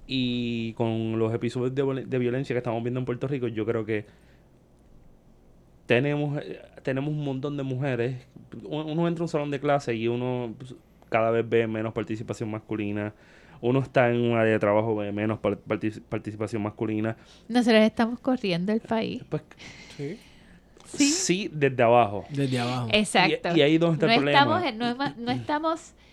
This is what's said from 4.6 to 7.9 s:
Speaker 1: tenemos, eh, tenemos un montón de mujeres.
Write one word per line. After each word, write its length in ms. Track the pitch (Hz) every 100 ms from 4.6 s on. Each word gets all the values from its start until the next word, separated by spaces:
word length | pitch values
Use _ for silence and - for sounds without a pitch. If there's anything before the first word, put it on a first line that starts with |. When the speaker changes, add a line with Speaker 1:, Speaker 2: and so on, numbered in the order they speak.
| _ _ _ - - - _ - _ - _ - -
Speaker 1:
tenemos, 520 | 120 143 147 147 143
eh, 180 | - - - -
tenemos 280 | - 131 147
un 140 | 151
montón 320 | 143 131 147 143
de 60 |
mujeres. 540 | 135 127 139